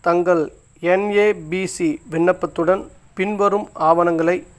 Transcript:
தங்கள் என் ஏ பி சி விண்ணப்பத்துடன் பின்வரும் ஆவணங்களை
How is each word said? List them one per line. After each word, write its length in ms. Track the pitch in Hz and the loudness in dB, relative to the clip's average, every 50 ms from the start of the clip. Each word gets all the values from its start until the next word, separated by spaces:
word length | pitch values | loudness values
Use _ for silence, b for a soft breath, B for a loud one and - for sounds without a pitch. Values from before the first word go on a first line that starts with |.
தங்கள் 520 | - 170 170 175 175 175 180 165 151 - - - _ _ _ _ | 0 2 0 2 2 2 0 0 0 -4 -8 -18 _ _ _ _
என் 300 | - 170 180 190 202 208 | 0 0 0 2 0 0
ஏ 240 | 202 202 208 214 208 | 0 2 2 2 0
பி 320 | 180 160 156 170 185 190 | -2 -6 -8 -6 -4 -4
சி 340 | 180 - - 175 160 151 - - - | -6 -6 -2 -2 -2 -2 -4 -8 -8
விண்ணப்பத்துடன் 760 | 156 160 170 180 185 180 - 165 - - 165 165 185 196 - - - - _ - _ | -2 0 2 2 2 0 -2 -8 -4 -2 0 0 0 0 -2 -12 -20 -20 _ -20 _
பின்வரும் 540 | - 185 202 214 202 202 202 190 208 214 - - | -6 -4 -4 -2 0 0 0 0 0 -4 -6 -8
ஆவணங்களை 760 | - 160 156 165 170 175 170 170 160 165 170 180 180 - - - | -2 2 2 4 4 4 2 2 0 0 0 0 -2 -4 -12 -20